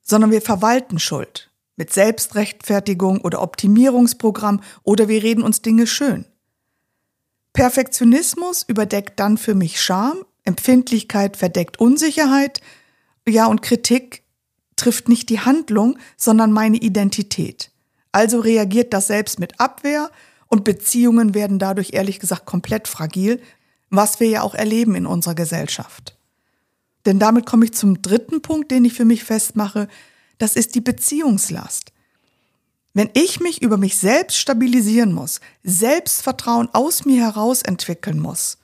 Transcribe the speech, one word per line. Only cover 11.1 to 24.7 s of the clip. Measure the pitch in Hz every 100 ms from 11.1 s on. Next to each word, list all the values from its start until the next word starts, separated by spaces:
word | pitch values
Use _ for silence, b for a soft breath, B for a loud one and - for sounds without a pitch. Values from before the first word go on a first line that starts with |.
| 208 202 -
verdeckt | 180 175 170 -
Unsicherheit, | 233 294 311 302 294 269 277 277 b b b b b b -
ja, | 220 226
und | 220
Kritik | - 233 - 247 254 - _ _ _ _ _ -
trifft | 240 - -
nicht | 233 -
die | 220
Handlung, | 247 302 311 208 226 - B B
sondern | - 220 220
meine | 214 220 226
Identität. | 226 196 196 - 202 - - - - _ _ _ _
Also | 196 220 233
reagiert | 226 226 202 220 240
das | 202 196
Selbst | 208 214 -
mit | 175 -
Abwehr | 262 262 285 294 302 b b b b
und | 220
Beziehungen | 202 196 - 240 240 233 220
werden | 202 208 196
dadurch, | 190 196 190
ehrlich | - 196 190
gesagt, | 185 180
komplett | - 175 - 220 -
fragil, | - 156 185 196 247 b b b b b
was | 196 208 -
wir | 226
ja | 214
auch | -
erleben | - 214